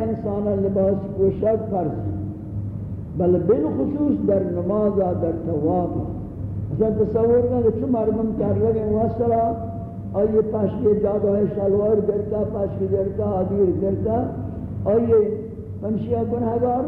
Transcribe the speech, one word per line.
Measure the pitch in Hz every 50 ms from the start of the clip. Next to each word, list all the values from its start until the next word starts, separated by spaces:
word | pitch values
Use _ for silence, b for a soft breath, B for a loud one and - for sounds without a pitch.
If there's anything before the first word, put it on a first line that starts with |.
انسان | 220 220 220 - - 208 202 208 208 208 202 196 196
لباس | 196 196 196 190 196 196 190 - - -
پوشد | 185 196 196 - - - 220 - - - -
فرض، | 196 180 170 147 - - - - - - - - - - - - - - - - - - - - - - - - -
بل | 151 180 180 180 165 156
بالخصوص | 180 240 285 302 311 - 262 269 - 294 294 294 269 220 - -
در | 202 196 190 185
نماز، | 175 175 175 175 185 208 214 214 202 202
در | 202 190 180 175 - 170 165 160 - -
طواف. | 170 165 143 151 165 180 180 175 151 - - - - - - - - - - - - - - - -
مثلاً | - - 220 220
تصور | 214 208 208 - - 226 226 233 240 247
کنید | 240 247 254 240 226 220 - 233
چه | 262 269
مردم | 247 226 214 214 208 226 226 220 - 214
تر | 202 208 196 202 214
لگے | 226 220 220 214 214
موصلہ، | 208 214 226 - - 240 233 233 226 226 226 233 - - - - - - - - - - - - -
آئیے | 196 208 220 214 220 214 214
پشت | 214 214 202 - - - -
کے | 208 208 208 208
جاگہ | 202 208 208 202 202 202 208 208 - -
شلوار | 208 196 196 196 208 208 214 220 202 185
درتا، | - - 208 - - 214 208 214 - 220
پشت | 202 196 190 - 190
کے | 196 190
درتا، | 196 196 190 196 196 214 208
آدیر | 208 196 185 180 180 196 202 196 180 156 156
درتا، | 190 196 196 - 196 220 220 240 254 254 - - - - - - - - - - -
آئیے | 190 214 233 233 226 226 214 208 - - - - - - - - - - -
منشیہ | 196 214 220 - - 233 240 233 226 214
گناہگار | 240 240 240 220 233 240 247 247 247 254 302